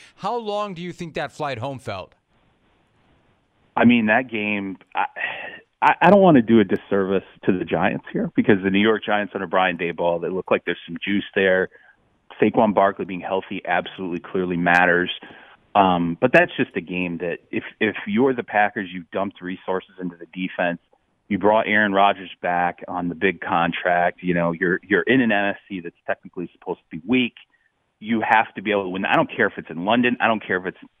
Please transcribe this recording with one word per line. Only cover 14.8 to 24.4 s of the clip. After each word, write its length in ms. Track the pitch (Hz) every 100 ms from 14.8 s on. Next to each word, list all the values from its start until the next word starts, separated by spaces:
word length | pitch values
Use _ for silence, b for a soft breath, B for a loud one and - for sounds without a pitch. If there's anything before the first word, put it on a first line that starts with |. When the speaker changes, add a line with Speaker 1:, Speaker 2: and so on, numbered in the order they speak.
| 87 87 90 - B B B B _
Speaker 2:
Um, 420 | 104 95 87 85 85
but 120 | 127
that's 200 | 165 175 -
just 180 | 127 98
a 40 |
game 380 | 85 90 90 82
that 200 | 87 78 _
if, 140 | 107 - -
if 160 | 107 - 107
you're 260 | 104 135
the 100 | 123
Packers, 460 | - 104 104 113 92
you 120 | 90 85
dumped 300 | 101 101 -
resources 500 | 90 95 - 92 - -
into 160 | 90 85
the 100 | 82
defense. 540 | 92 92 - 87 85 _ _ _ _ _
You 100 | 98
brought 280 | 101 110 98
Aaron 260 | 104 104
Rodgers 380 | 98 101 98 90 -
back 440 | 90 87 87 - -
on 200 | 90 87
the 60 |
big 260 | 80 98 87
contract. 800 | - 90 85 - 90 87 87 -
You 120 | 90
know, 180 | 87